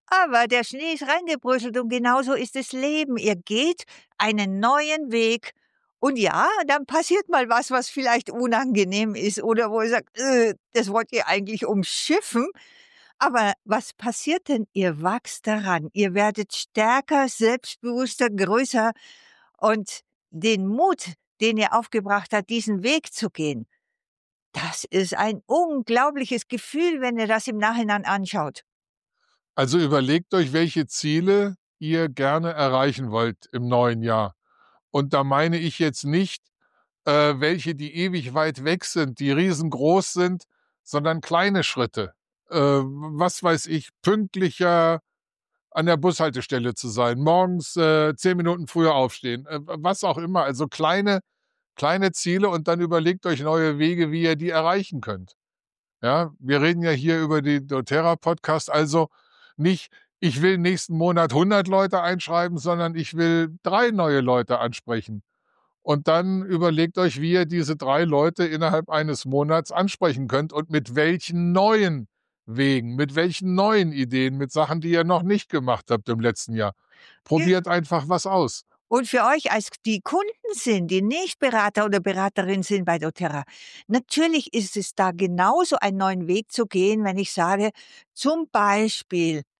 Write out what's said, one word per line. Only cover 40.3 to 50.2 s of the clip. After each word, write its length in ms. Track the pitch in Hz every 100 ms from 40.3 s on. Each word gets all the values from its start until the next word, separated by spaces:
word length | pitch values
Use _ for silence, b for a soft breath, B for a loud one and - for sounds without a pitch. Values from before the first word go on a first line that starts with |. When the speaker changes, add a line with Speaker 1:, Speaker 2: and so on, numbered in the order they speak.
| 180 - _ _ _
Speaker 2:
sondern 380 | - 147 156 165
kleine 420 | - 170 196 196
Schritte. 500 | - 127 113 - 92 _ _ _ -
Äh, 80 | 170
was 840 | 143 139 135 139 156 151 175 -
weiß 240 | 175 165 165
ich, 220 | 160 - _
pünktlicher 1000 | 180 214 196 190 180 - 180 170 165 165 _ _ _ _ _ _ _
an 140 | 160 165
der 120 | 160
Bushaltestelle 760 | 180 160 156 127 - 127 120
zu 160 | 107 123
sein, 300 | 110 120 123
morgens, 560 | 151 175 185 175 - 175
äh, 360 | 160 156 151 -
zehn 220 | 185 180
Minuten 300 | 170 175 151
früher 260 | 170 160
aufstehen, 520 | 143 127 - 123 120 147
äh, 120 | 151
was 400 | 156 160 175 196
auch 140 | 190
immer. 260 | 156